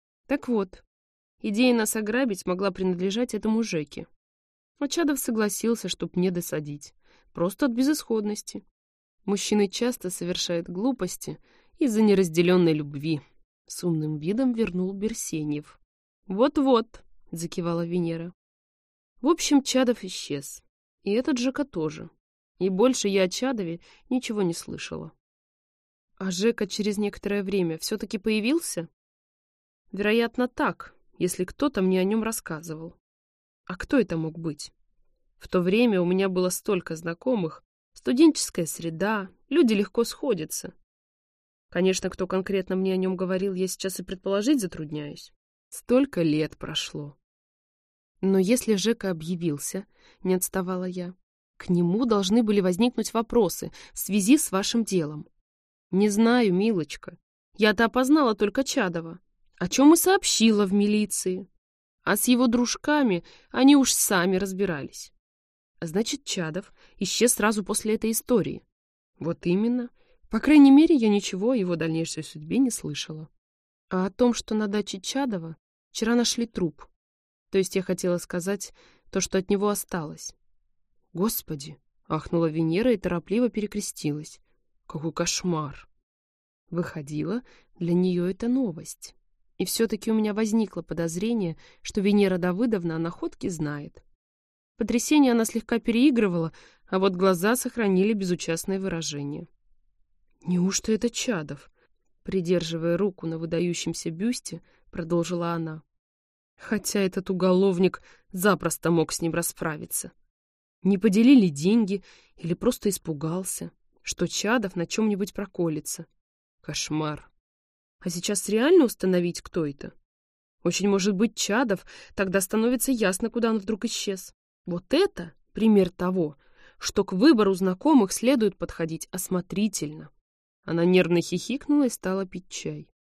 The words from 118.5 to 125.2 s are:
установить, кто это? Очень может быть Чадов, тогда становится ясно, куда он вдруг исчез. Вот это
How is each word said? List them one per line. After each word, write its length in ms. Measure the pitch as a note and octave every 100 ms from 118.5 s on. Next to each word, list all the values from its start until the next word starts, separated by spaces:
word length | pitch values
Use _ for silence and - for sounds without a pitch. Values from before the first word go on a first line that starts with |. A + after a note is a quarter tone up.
| G#3+ C4+ F#4 B3
установить, 560 | - F#3 F3+ F3 E3+
кто 240 | - - D3+
это? 280 | C#3+ - - _ _ _ _ _ _
Очень 240 | F3 E3+ G3
может 280 | G3 F#3 F#3+
быть 200 | A3+ -
Чадов, 500 | - G#3 C4 F#3 - - - -
тогда 240 | G3 F#3+
становится 520 | F#3+ G#3+ A3+ B3+ -
ясно, 380 | B3+ G3+ F#3+ A#3
куда 200 | A#3+ A3+
он 80 | A3
вдруг 280 | F#3+ G#3+ A#3
исчез. 480 | - - F#3+ - _ _ _ -
Вот 280 | F3 -
это 400 | D4 G4 -